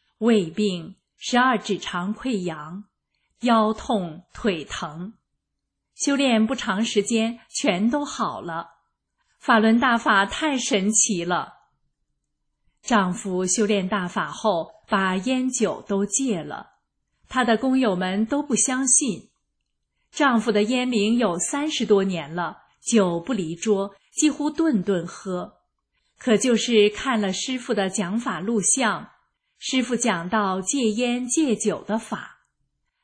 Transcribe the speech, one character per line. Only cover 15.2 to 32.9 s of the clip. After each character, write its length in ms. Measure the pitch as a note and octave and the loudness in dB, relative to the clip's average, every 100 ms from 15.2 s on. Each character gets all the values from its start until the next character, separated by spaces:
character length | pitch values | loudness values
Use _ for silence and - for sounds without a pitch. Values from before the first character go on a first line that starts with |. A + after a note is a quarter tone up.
| A#3+ C4 B3+ | 0 0 0
酒 360 | B3+ G3 - - | 0 -2 -2 -2
都 160 | G3 | -2
戒 380 | G3+ - C4+ F3+ | 0 -2 -2 -2
了， 300 | D3 - - _ _ _ _ _ - | -6 -12 -14 _ _ _ _ _ -6
他 140 | C4 B3 | 0 2
的 120 | A3 | 2
工 200 | C4 C4 | 2 2
友 180 | A#3+ F3+ | 2 0
们 300 | F#3 G3 A3 | 0 0 0
都 160 | C#4+ | 0
不 140 | D4 A#3 | 0 0
相 320 | - B3+ C4+ | 0 0 2
信。 420 | - C4+ D#3 - _ _ _ _ _ _ _ _ | 2 0 -6 -10 _ _ _ _ _ _ _ _
丈 300 | - C#4+ A#3 | 0 2 2
夫 100 | A#3 | 2
的 120 | G#3 | 2
烟 260 | G#3+ B3+ B3+ | 2 0 0
龄 300 | A#3 G#3 A#3+ | 2 2 2
有 180 | G#3+ E3+ | 2 0
三 320 | - C#4+ D4+ | -4 -2 -2
十 160 | - G#3+ | -2 2
多 180 | G3+ | 4
年 300 | G3 F3 C#3+ | 2 -4 -6
了， 300 | E3+ E3 - _ _ | -4 -6 -8 _ _
酒 380 | - A3+ F3+ E3+ | 2 4 4 0
不 140 | E3 | -2
离 220 | G#3+ D#3+ E3+ | -4 -4 -4
桌， 400 | A3 G3 G3 - _ | 0 0 -2 -10 _
几 180 | - D4+ | 0 0
乎 200 | - D4 | 2 -4
顿 340 | D4+ E4 A3 | 0 0 0
顿 220 | F3+ F#3 E3+ | 0 -2 -2
喝。 560 | - F#3+ F3+ F3+ _ _ _ _ _ _ _ | -10 -8 -8 -8 _ _ _ _ _ _ _
可 200 | B3+ G#3+ | 2 2
就 180 | C4 A3+ | 4 2
是 340 | - A3 G#3 | 4 4 4
看 300 | - C4+ A3+ | 2 -2 0
了 140 | G3 | 0
师 240 | F#3 - B3+ | -2 -4 -6
父 160 | A#3+ | -4
的 160 | G#3 F#3+ | -2 -2
讲 300 | G#3+ F3 A3+ | -2 -2 -2
法 200 | A#3+ E3 | -4 -4
录 220 | G3 A3+ | -2 0
像， 500 | E3+ C4 A3+ D#3+ - _ _ _ _ _ | 0 0 0 -2 -8 _ _ _ _ _
师 240 | - B3+ | -2 0
父 140 | B3 A#3+ | 0 0
讲 340 | A#3+ F3 F3+ | 0 -2 -2
到 320 | A3 G3 F#3 | 0 0 -2
戒 300 | F#3 C#4+ A3 | -2 0 0
烟 360 | G#3 B3 B3 B3 | 0 -2 -2 -2
戒 280 | D#4+ C#4+ G#3+ | 0 2 0
酒 280 | G#3+ D3+ | 0 -2
的 140 | - A3+ | -4 -4
法， 480 | - A3 - - _ _ _ _ _ | -4 -12 -12 -20 _ _ _ _ _